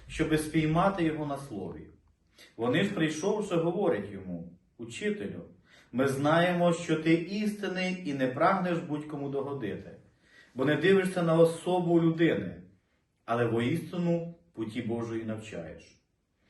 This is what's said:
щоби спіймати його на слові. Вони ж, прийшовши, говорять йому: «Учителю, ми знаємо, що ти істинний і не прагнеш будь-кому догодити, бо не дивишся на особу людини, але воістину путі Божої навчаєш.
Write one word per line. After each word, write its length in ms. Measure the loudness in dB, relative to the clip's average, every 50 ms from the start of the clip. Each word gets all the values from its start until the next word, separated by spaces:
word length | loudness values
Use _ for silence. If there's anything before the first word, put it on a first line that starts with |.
| -16
щоби 320 | -8 -4 -2 0 2 2 0
спіймати 680 | 0 0 0 2 2 4 4 4 4 2 2 2 0
його 220 | 0 0 -2 -4
на 120 | -6 -6 -8
слові. 480 | -8 -10 -10 -10 -10 -10 -10 -12 -16 -20 -20 _ _ _ _ _ _ _ _ -20 -20 -18 _
Вони 280 | -2 0 2 2 2 2
ж, 100 | 0 0
прийшовши, 600 | 0 0 0 0 -2 -2 0 0 0 -2 -2 0
говорять 540 | 0 0 0 0 0 0 0 0 0 -4 -8
йому: 420 | -10 -12 -10 -8 -10 -10 -10 -12 -18 -20 _ _ _ -14
«Учителю, 640 | -14 -12 -8 -6 -4 -4 -4 -4 -6 -10 -10 -12 -14 -16 -20 _ _ _ -20 -20 -18 _
ми 160 | -2 0 0 0
знаємо, 640 | 0 0 2 4 4 4 4 2 2 2 2 2
що 240 | 2 0 0 -2 -2
ти 180 | 0 2 2 2
істинний 960 | 2 2 -2 -4 -2 -2 -2 -4 -4 -4 -4 -4 -2 -2 -2 -4 -4 -4 -4
і 60 | -2
не 140 | 0 0 0
прагнеш 500 | 2 2 4 4 4 2 0 0 -2 -2
будь-кому 500 | -4 -4 -6 -8 -6 -8 -8 -8 -6 -4
догодити, 680 | -4 -4 -4 -4 -6 -6 -6 -6 -6 -8 -10 -14 -18 -20 -20 _ _ _ _ _ -20 -20 -20 _ -4
бо 100 | 0 2
не 120 | 2 2
дивишся 460 | 4 6 6 6 6 4 2 0 0
на 120 | 2 4 6
особу 680 | 8 6 6 4 0 -2 0 0 2 4 4 4 6
людини, 600 | 6 4 4 4 4 2 2 2 -2 -6 -10 -12 -16 -20 -20 _ _ _ _ _ _ _ _ _ _
але 200 | -2 0 2 2
воістину 880 | 2 2 2 2 0 0 -2 -4 -6 -4 -2 0 0 0 0 -2 -6 -12 -16 _ _
путі 300 | _ -8 -8 -6 -6 -6
Божої 420 | -4 -4 -4 -4 -4 -4 -6 -6 -6
навчаєш. 760 | -6 -8 -8 -10 -10 -12 -12 -12 -12 -14 -18 -20 -20 _ _ _ _ _ _ _ _ _ _ _